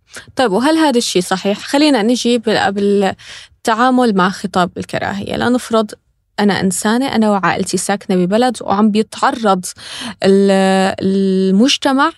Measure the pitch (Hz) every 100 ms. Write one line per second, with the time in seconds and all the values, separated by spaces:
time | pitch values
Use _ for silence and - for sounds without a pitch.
0 | _ - - - 254 190 269 320 311 240
1 | 233 185 180 185 196 208 - 285 302 262
2 | 208 247 233 240 220 208 208 202 202 202
3 | 196 - - - - _ - 220 254 254
4 | 247 190 180 190 190 190 175 - 180 -
5 | - 202 208 - 226 247 - 226 214 -
6 | _ _ _ - 202 185 196 185 214 233
7 | 269 - 214 202 170 - 196 190 - 196
8 | - 185 180 214 254 226 - 196 220 208
9 | 214 - 240 269 220 196 180 - - -
10 | 247 196 190 196 196 190 190 190 190 -
11 | 190 196 196 190 190 190 262 - 302 269
12 | 302